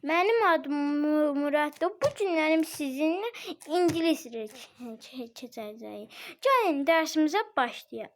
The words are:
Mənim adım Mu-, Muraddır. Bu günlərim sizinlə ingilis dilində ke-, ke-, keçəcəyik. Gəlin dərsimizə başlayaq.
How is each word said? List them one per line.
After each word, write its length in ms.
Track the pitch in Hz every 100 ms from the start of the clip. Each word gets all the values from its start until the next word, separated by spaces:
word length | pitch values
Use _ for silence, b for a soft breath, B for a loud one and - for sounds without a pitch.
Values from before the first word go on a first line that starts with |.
Mənim 380 | 285 330 381 466 403
adım 240 | 320 269 294 285 294
Mu-, 340 | 294 302 302
Muraddır. 560 | 285 285 294 302 - 339 415
Bu 80 | 571 -
günlərim 460 | 392 330 311 320
sizinlə 680 | 311 - 285 262 311 349 453 466 392 B -
ingilis 580 | 330 349 330 330 302
dilində 360 | 240 226 214 -
ke-, 340 | - _ 247 226
ke-, 240 | - 254 233 -
keçəcəyik. 720 | 247 240 214 220 214 208 220 B B B 523
Gəlin 340 | 523 403 285 277
dərsimizə 540 | 330 311 311 302 370 440 -
başlayaq. 560 | 240 - - 226 208